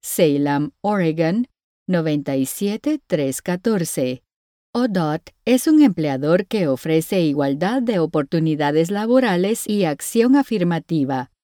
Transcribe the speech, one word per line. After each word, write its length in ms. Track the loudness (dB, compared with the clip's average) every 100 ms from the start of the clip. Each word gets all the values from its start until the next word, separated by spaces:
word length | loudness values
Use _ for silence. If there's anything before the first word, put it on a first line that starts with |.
Salem, 680 | -10 0 2 2 0 0 -4 _
Oregon, 640 | -4 0 0 0 0 0 -4 _ _ _ -4
noventa 500 | -2 0 -2 -2 -2
y 100 | -2
siete 540 | -4 -4 -4 -4 -4 _
tres 360 | -2 -2 -4
catorce. 800 | -6 -4 -2 -2 -2 -4 -4 -6 _ _ _ _ _
odot 580 | -4 -2 0 -2 -4 -8 _
es 220 | 0 0 4
un 160 | 6
empleador 640 | 6 4 -2 -2 2 0 0
que 200 | -2 0
ofrece 560 | -2 0 0 0 0
igualdad 600 | 0 0 0 0 -2 -2
de 160 | 0 0
oportunidades 920 | 0 -2 -2 0 0 0 0 0 0
laborales 800 | -2 2 2 2 0 0 -2 -2
y 160 | -2
acción 500 | 0 -2 -4 0 4
afirmativa. 960 | 4 2 0 0 -2 -2 -2 -2 -4 -6 _